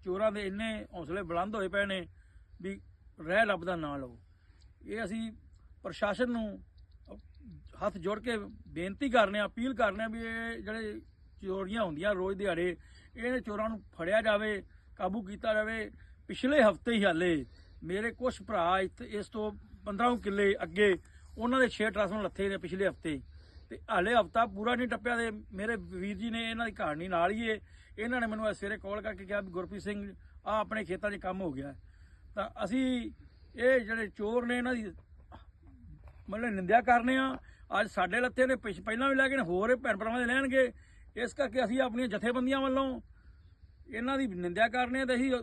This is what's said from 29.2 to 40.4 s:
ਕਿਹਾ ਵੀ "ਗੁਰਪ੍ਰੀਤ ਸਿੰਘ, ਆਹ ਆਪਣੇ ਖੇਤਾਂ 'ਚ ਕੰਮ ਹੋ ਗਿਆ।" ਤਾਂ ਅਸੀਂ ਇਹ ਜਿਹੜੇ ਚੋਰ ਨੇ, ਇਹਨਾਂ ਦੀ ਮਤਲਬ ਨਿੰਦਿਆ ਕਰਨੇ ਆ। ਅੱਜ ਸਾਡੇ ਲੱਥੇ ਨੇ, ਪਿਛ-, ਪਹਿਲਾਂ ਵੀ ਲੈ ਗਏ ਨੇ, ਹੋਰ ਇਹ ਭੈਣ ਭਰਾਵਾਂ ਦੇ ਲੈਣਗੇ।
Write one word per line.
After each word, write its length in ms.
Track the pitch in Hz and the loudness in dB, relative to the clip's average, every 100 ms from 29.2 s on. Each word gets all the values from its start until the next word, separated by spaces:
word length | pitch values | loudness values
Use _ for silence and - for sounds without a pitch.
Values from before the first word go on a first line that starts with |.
| 190 | -4
ਕਿਹਾ 160 | 202 | -4
ਵੀ 100 | 196 | -4
"ਗੁਰਪ੍ਰੀਤ 300 | 175 170 196 | -6 -6 -8
ਸਿੰਘ, 340 | 180 208 202 190 - - - | -6 -6 -8 -12 -20 -12 -2
ਆਹ 140 | 214 | 0
ਆਪਣੇ 260 | 202 214 175 | 0 -4 -4
ਖੇਤਾਂ 260 | 185 208 | -4 -4
'ਚ 40 | 202 | -4
ਕੰਮ 260 | 185 185 | -4 -4
ਹੋ 100 | 185 | -4
ਗਿਆ।" 240 | 131 135 - - - - - - - | -4 -8 -12 -20 -20 -20 -20 -12 -6
ਤਾਂ 140 | 202 - | -6 -4
ਅਸੀਂ 480 | 196 247 262 254 220 - - - - - | -2 0 2 0 -4 -10 -20 -20 -20 2
ਇਹ 240 | 247 262 | 4 4
ਜਿਹੜੇ 280 | 220 226 214 | 2 -2 -4
ਚੋਰ 380 | - 208 233 233 | -4 0 0 0
ਨੇ, 120 | 247 | 0
ਇਹਨਾਂ 180 | 247 247 | 0 -2
ਦੀ 180 | 214 165 - - - - - - - - - - - - - | -4 -10 -20 -20 -20 -20 -20 -20 -20 -20 -20 -20 -20 -20 -10
ਮਤਲਬ 200 | 208 240 | -4 -2
ਨਿੰਦਿਆ 320 | 196 180 220 | -2 6 6
ਕਰਨੇ 360 | 240 240 233 262 | 8 6 6 2
ਆ। 200 | 269 262 - - - 196 | 2 -2 -10 -20 -2 0
ਅੱਜ 60 | 214 | 0
ਸਾਡੇ 320 | - 180 214 | 2 2 2
ਲੱਥੇ 260 | 247 - 254 | 0 4 4
ਨੇ, 100 | 262 | 4
ਪਿਛ-, 280 | 226 175 | -2 -8
ਪਹਿਲਾਂ 260 | 196 220 269 | -4 0 2
ਵੀ 60 | 269 | 4
ਲੈ 140 | 269 | 4
ਗਏ 80 | 269 | 4
ਨੇ, 60 | |
ਹੋਰ 260 | 175 180 214 | 2 2 4
ਇਹ 60 | 247 | 2
ਭੈਣ 220 | 254 202 | 2 0
ਭਰਾਵਾਂ 220 | 214 233 | 0 0
ਦੇ 60 | 240 | 2
ਲੈਣਗੇ। 480 | 254 | 2